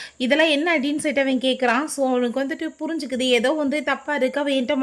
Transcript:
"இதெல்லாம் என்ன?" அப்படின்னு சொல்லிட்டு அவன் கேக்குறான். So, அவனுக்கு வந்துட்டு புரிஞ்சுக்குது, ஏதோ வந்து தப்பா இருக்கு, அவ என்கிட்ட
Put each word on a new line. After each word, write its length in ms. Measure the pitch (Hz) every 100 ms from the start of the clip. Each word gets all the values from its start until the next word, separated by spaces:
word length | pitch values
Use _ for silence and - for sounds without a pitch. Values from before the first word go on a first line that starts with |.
| - -
"இதெல்லாம் 320 | 247 285 320
என்ன?" 280 | 285 339 320
அப்படின்னு 200 | 285 294
சொல்லிட்டு 240 | 311 277
அவன் 160 | 269 262
கேக்குறான். 480 | 262 254 247 233 302
So, 300 | - 262 247
அவனுக்கு 260 | 240 247
வந்துட்டு 240 | 277 320 320 -
புரிஞ்சுக்குது, 420 | 311 330 254 247
ஏதோ 300 | 254 240 254
வந்து 320 | 311 285 302
தப்பா 320 | 294 277 - 285
இருக்கு, 240 | 254 285
அவ 100 | 285
என்கிட்ட 260 | 269 240 285